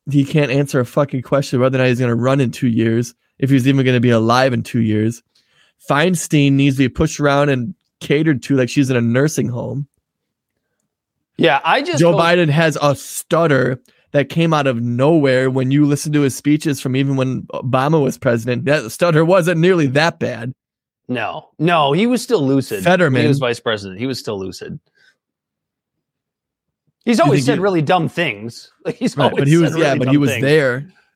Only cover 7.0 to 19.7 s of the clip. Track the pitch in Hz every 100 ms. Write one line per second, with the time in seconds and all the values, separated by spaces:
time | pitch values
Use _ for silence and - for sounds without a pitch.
7 | 160 - 147 139 147 127 120 - _ _
8 | - 147 160 127 - 139 123 143 131 123
9 | 117 123 151 143 113 123 120 123 143 _
10 | _ _ _ _ _ _ _ _ _ _
11 | _ _ _ - 165 139 160 233 320 214
12 | 170 170 165 180 165 147 165 - 143 135
13 | - - - 165 165 135 131 127 _ _
14 | _ 143 139 165 165 156 135 117 120 120
15 | 139 165 135 127 131 131 127 143 147 143
16 | 156 147 139 - 147 151 160 135 131 127
17 | 139 135 131 127 - - 127 127 139 160
18 | 127 - 127 117 120 120 135 151 113 -
19 | 175 156 165 190 170 165 175